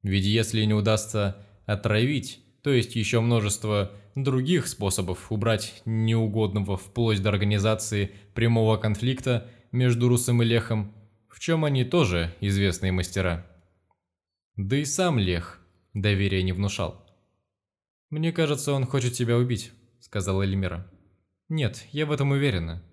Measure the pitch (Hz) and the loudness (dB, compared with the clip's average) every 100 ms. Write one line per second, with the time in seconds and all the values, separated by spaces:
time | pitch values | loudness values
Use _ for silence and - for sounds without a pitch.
0 | 104 98 98 113 110 110 107 107 104 110 | 0 0 2 2 0 0 2 2 2 0
1 | - 107 101 101 - _ - 104 107 104 | 0 -2 -2 -4 -16 _ -6 -4 0 2
2 | 123 147 - - _ _ 143 131 - 120 | 2 -2 -6 -16 _ _ 0 2 2 -2
3 | 104 117 117 120 104 - 110 104 92 - | 0 0 2 2 0 -2 -2 0 -2 -6
4 | - - 135 131 131 170 120 - 196 - | -12 -4 -2 0 0 0 0 -2 -2 -2
5 | 185 90 - 110 110 107 - - - 113 | -4 -6 -6 -2 0 0 -2 -10 -6 -2
6 | 110 113 110 110 104 101 98 95 - - | 0 2 0 0 0 -2 -2 -4 -6 -2
7 | 117 104 101 98 101 104 104 110 - 104 | 0 2 2 2 2 2 2 0 -2 -2
8 | 98 - - - 117 113 110 110 110 104 | -4 -6 -12 0 2 4 4 2 0 0
9 | 120 131 135 120 - - _ 123 127 117 | -2 -2 -2 -2 -4 -20 _ 0 2 4
10 | 123 120 120 120 117 117 113 107 104 - | 4 2 4 2 4 2 2 -4 -4 -10
11 | - _ _ - - 165 156 135 123 175 | -20 _ _ -10 -2 0 2 2 2 2
12 | 117 87 82 - 101 98 98 85 95 92 | 2 2 -2 -2 0 2 2 0 0 0
13 | 90 98 92 85 - - _ _ _ _ | -2 -2 -2 -2 -8 -20 _ _ _ _
14 | _ _ _ _ _ - 98 139 147 - | _ _ _ _ _ -10 -4 -2 -2 -2
15 | 185 135 92 87 87 - _ _ _ 104 | 0 2 0 -2 -4 -16 _ _ _ -2
16 | 104 98 98 95 92 90 101 - 85 - | 0 2 2 0 0 -2 -4 -2 -6 -8
17 | _ _ _ _ _ _ _ _ _ _ | _ _ _ _ _ _ _ _ _ _
18 | _ 151 165 170 156 143 - 139 127 139 | _ -4 -4 0 -2 0 -2 -2 0 0
19 | 120 123 120 120 123 117 - - _ _ | -2 -2 2 2 2 -2 -6 -18 _ _
20 | - 104 92 95 98 98 92 87 90 - | -8 -4 0 0 0 0 -2 -6 -12 -20
21 | _ _ _ _ _ 160 120 - - 143 | _ _ _ _ _ -2 -2 -4 -10 -6
22 | 151 143 139 139 143 95 82 82 - | -2 0 2 2 2 0 -4 -8 -14